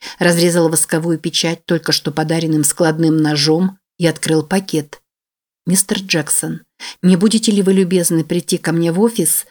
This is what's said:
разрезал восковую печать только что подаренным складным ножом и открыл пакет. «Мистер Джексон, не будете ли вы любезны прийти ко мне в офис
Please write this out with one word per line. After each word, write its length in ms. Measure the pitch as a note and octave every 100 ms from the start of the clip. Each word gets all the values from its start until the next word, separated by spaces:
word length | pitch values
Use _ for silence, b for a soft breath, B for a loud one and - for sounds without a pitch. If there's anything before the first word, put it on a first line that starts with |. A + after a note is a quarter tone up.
| B B
разрезал 480 | F3 E3+ F3 F3 E3
восковую 500 | E3 - E3 E3+ D#3+
печать 460 | E3 - E3 E3+
только 260 | - E3+ -
что 220 | - D#3+
подаренным 500 | D3 D#3 E3+ D#3+ D#3
складным 540 | C#3+ - D#3 D#3 D#3+ D#3
ножом 640 | D3+ D3+ D3 D#3+ F#3 - _ -
и 80 | E3
открыл 380 | D#3 - D#3+
пакет. 580 | D3+ F#3+ F#3+ D#3 C#3+ - _ _ _ _ _ _ -
«Мистер 320 | F#3 - -
Джексон, 640 | F#3+ E3 D3 - E3 E3 - _ B B
не 140 | F3+ F3+
будете 340 | G#3 A3 A3+
ли 120 | G3+
вы 100 | F#3+
любезны 500 | F#3+ F#3 F#3 E3+ E3
прийти 340 | D3+ F3 - F3+
ко 140 | -
мне 220 | E3 E3
в 80 | E3+
офис 460 | A3+ A3+ E3 - -